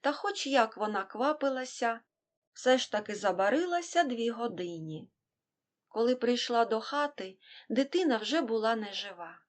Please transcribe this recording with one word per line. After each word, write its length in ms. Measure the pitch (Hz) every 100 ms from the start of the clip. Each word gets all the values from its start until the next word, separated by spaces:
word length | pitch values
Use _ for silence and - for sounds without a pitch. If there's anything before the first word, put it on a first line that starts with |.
Та 100 | 269
хоч 360 | 294 - 403 277
як 300 | 269 220 190
вона 260 | 214 202
квапилася, 960 | 190 214 269 302 277 254 254 - 233 233 _ _ _ _ _
все 240 | - 247 254
ж 140 | -
таки 240 | 208 208 202
забарилася 880 | 202 175 196 269 349 349 339 339
дві 260 | 294 233 233
годині. 800 | 226 233 180 175 165 160 156 - _ _ _ _ _ _ _ _
Коли 280 | 220 233 247
прийшла 500 | 233 240 - 233 233
до 140 | 220
хати, 580 | 220 285 294 285 190 190 - - -
дитина 480 | 226 269 349 339 226
вже 240 | 214 311
була 340 | 247 226 220 226
нежива. 640 | 208 190 202 175 170 170